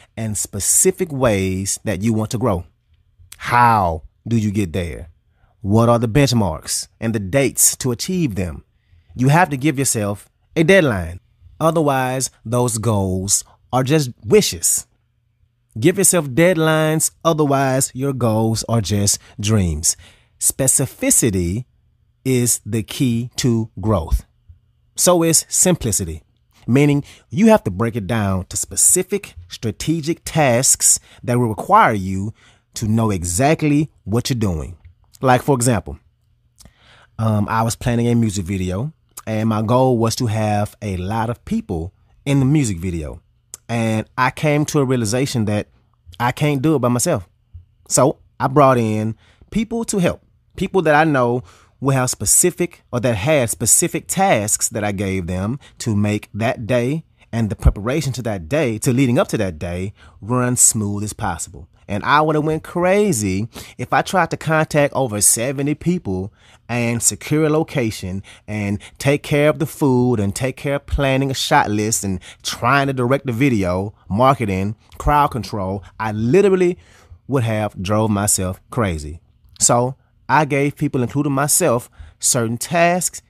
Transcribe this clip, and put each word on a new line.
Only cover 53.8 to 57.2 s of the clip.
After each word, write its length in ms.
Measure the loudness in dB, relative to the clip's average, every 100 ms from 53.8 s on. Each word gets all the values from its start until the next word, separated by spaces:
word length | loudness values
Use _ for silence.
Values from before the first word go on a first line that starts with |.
| 0 -4 -6
tasks 600 | 0 2 2 0 -2 -4
that 140 | -4
I 100 | -4
gave 340 | -2 -2 -2 -2
them 340 | -4 -4 -6 -10 -8
to 160 | -2
make 340 | 0 0 -2 -4
that 320 | -4 -4 -4 -2
day 380 | 0 0 -4 -8 _